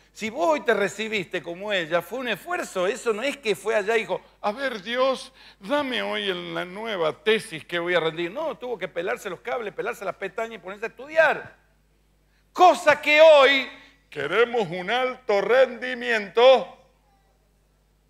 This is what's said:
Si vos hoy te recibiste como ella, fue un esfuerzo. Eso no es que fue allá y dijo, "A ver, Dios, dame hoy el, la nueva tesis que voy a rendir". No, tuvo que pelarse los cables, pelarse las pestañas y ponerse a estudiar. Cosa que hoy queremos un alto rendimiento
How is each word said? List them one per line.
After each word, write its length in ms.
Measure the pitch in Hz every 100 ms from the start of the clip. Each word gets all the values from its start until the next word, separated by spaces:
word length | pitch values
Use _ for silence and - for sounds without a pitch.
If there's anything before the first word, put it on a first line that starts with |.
| _
Si 160 | - 214
vos 180 | 254 339
hoy 140 | 294
te 140 | 208 208
recibiste 640 | 196 - 220 214 165 180
como 320 | 156 170 208
ella, 300 | 196 156 170
fue 160 | 170 247
un 80 | 247
esfuerzo. 580 | 196 339 359 254 190 180
Eso 280 | 240 233
no 100 | 208
es 120 | 269 -
que 180 | 220 190
fue 200 | 214 220
allá 220 | 196 226
y 40 |
dijo, 200 | 190 185 - _
"A 100 | 208
ver, 320 | 247 262 220
Dios, 500 | 190 247 269 254 - _ - _
dame 440 | 196 294 269 226
hoy 260 | 202 208 202
el, 240 | 175 175
la 120 | 165 180
nueva 580 | 190 226 196 156 139
tesis 420 | 214 220 - 156 -
que 140 | 175
voy 160 | 170 175
a 40 |
rendir". 320 | 160 160 170
No, 240 | 247 320 226
tuvo 220 | 247 220
que 100 | 185
pelarse 400 | 175 185 233 202
los 140 | 165
cables, 320 | 233 262 208
pelarse 320 | - 196 220 196
las 100 | -
pestañas 400 | 190 - 226 214
y 40 |
ponerse 260 | 180 202 220
a 40 |
estudiar. 680 | - 277 320 302 180 - _ _ _ _ _ _ _ _ _ _
Cosa 480 | - 349 294 302 294
que 180 | 294 302
hoy 480 | 320 294 269 277 247 - - _ _
queremos 600 | 147 139 196 240 240 175
un 220 | 180 180
alto 500 | 240 254 254 - 202
rendimiento 1400 | 196 254 254 233 254 247 240 220 196 226 254 254 131 - _ _ _ _ _ _ _ _ _ _ _ _